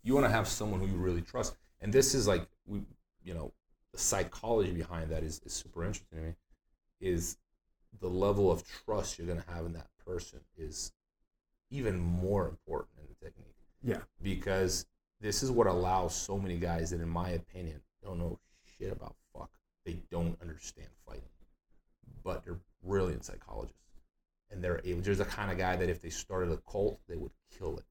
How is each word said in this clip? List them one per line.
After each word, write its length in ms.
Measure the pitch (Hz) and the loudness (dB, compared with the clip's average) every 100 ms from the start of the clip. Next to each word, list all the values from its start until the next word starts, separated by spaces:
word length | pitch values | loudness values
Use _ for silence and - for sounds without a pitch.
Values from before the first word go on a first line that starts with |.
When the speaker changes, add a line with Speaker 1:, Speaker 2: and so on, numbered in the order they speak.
Speaker 1:
you 120 | 113 | 6
wanna 140 | 139 123 | 6 8
have 180 | 110 104 | 4 2
someone 320 | - 107 92 | -2 -2 0
who 60 | 95 | 2
you 100 | 90 | 2
really 260 | 92 87 | 2 0
trust. 340 | 85 123 110 - _ _ | -2 -4 -4 -6 _ _
And 120 | 104 | 4
this 220 | 127 135 | 6 6
is, 120 | 135 104 | 4 4
like, 180 | 90 82 _ - | 4 0 _ -8
we, 160 | 101 - - _ _ | -8 -8 -14 _ _
you 100 | 92 | -8
know, 180 | 85 73 _ _ _ _ | -8 -8 _ _ _ _
the 60 | - | -2
psychology 760 | - 98 87 - 113 113 90 | 0 2 0 -4 2 4 4
behind 380 | 87 80 82 80 | 0 -4 -4 -2
that 120 | 80 | -2
is, 180 | 80 78 | -2 -6
is 80 | - | -8
super 320 | - - 82 | -10 -8 -6
interesting 340 | 85 87 - 80 | -4 -4 -10 -8
to 60 | |
me, 100 | 80 85 _ _ _ _ _ _ | -8 -10 _ _ _ _ _ _
is 360 | 95 85 85 - _ _ _ _ _ - | 0 0 -2 -8 _ _ _ _ _ -8
the 80 | 90 | -2
level 420 | 92 101 101 95 | 4 4 6 6
of 120 | 85 - - | 6 0 -12
trust 340 | - 104 - - | -2 0 0 -6
you're 80 | 85 | -4
gonna 160 | 82 85 | -4 -4
have 100 | 87 | -6
in 80 | 82 | -4
that 120 | 82 - _ | -6 -12 _
person 360 | - 90 - - - - | -6 -6 -6 -18 -20 -12
is 340 | 80 78 - _ _ _ _ _ _ _ _ | -10 -8 -10 _ _ _ _ _ _ _ _
even 260 | 139 117 90 | -2 0 2
more 480 | 87 87 92 101 85 | 2 2 4 4 2
important 420 | - - 78 - - | -4 -4 -4 -4 -14
in 60 | 76 | -20
the 160 | - | -18
technique. 300 | - - - - - _ | -18 -18 -20 -20 -20 _
Speaker 2:
Yeah. 140 | 123 - - - | -2 -2 -4 -6
Speaker 1:
Because 680 | 95 92 98 95 92 - - _ _ _ | -2 0 2 4 4 2 -4 _ _ _
this 240 | 104 98 | -2 0
is 80 | 131 | 2
what 160 | 120 101 | 6 6
allows 440 | 87 92 92 87 - | 6 4 2 2 -2
so 200 | - 98 | -2 -2
many 200 | 95 85 | 0 0
guys 340 | 85 82 82 | 0 0 0
that, 100 | 87 | -2
in 80 | 85 | -2
my 200 | 82 92 | 0 0
opinion, 500 | 85 - 92 85 76 _ _ | -2 -4 -10 -8 -10 _ _
don't 160 | 98 87 | -8 -4
know 220 | 85 - _ _ _ - | -4 -4 _ _ _ -10
shit 140 | 98 | -8
about 240 | - - - _ | -6 -10 -16 _
fuck. 180 | - - _ _ _ 95 | -16 -16 _ _ _ -10
They 140 | 85 - | -8 -6
don't 260 | 85 85 82 | -2 -2 -2
understand 460 | 85 78 - - 78 - - | -8 -12 -14 -16 -18 -18 -14
fighting. 160 | 58 60 _ - _ _ - _ _ - - | -14 -14 _ -20 _ _ -20 _ _ -20 -10
But 200 | 95 87 | -6 -6
they're 140 | - 87 - _ | -6 -10 -10 _
brilliant 400 | 90 98 90 67 | 0 2 2 -2
psychologists. 540 | - 50 - 53 62 - _ - _ _ _ _ _ | -6 -14 -10 -10 -10 -14 _ -20 _ _ _ _ _
And 120 | 95 | -4
they're 180 | 90 85 | -2 0
able, 160 | 90 87 | 0 0
there's 160 | 95 98 | 2 2
the 60 | |
kind 260 | 98 - 92 | 0 -2 -2
of 60 | 90 | 0
guy 180 | 92 90 | 2 2
that 120 | 90 | 2
if 120 | 85 | 0
they 80 | 85 | -6
started 400 | - - 92 87 | -10 -4 -2 0
a 40 | 80 - | -2 -2
cult, 280 | 101 104 - - | 0 0 0 -10
they 80 | 85 | -8
would 160 | - _ _ - | -8 _ _ -8
kill 200 | 87 - | -6 -6
it. 60 | - | -12